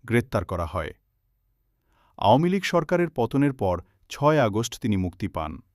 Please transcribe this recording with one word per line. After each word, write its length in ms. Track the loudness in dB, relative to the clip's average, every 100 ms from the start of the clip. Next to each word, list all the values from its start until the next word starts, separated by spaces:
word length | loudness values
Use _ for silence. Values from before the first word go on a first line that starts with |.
গ্রেপ্তার 380 | 2 0 2 -4
করা 220 | -2 -6 -4
হয়। 260 | -4 -6 -12 _ _ _ _ _ _ _ _ _ _ _ 0
আওয়ামী 300 | 4 4 4
লীগ 160 | 0
সরকারের 460 | 0 -2 0 0 0
পতনের 440 | -2 -2 2 0
পর 220 | 0 -2 -2 -8 _ _
ছয় 280 | 0 2 4
আগস্ট 320 | 2 0 -4 -4
তিনি 160 | -2 0
মুক্তি 320 | -2 -6 -8
পান। 240 | -6 -8 -10 _